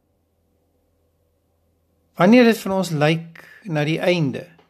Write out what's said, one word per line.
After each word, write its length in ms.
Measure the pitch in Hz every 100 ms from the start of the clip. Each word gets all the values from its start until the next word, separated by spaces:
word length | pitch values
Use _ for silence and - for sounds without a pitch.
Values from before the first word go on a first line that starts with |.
| _ _ _ _ _ _ _ _ _ _ _ _ _ _ _ _ _ _ _ _ _
Wanneer 300 | - 180 240
dit 140 | 233 220
vir 140 | 196
ons 180 | 190 185
lyk 520 | 156 151 165 165 - - -
na 180 | - 156
die 140 | 147 165
einde, 460 | 185 180 143 113 - _ _